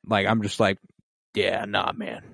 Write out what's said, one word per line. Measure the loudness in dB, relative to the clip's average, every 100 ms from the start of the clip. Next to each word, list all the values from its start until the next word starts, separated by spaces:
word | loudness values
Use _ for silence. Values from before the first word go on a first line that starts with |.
| 0
like, | 0 2
I'm | 0
just | 0 2
like, | 2 2 _ _ _ _ _
"Yeah, | -2 0 0 -2
nah, | -2 -2
man." | -4 -8 -10 -14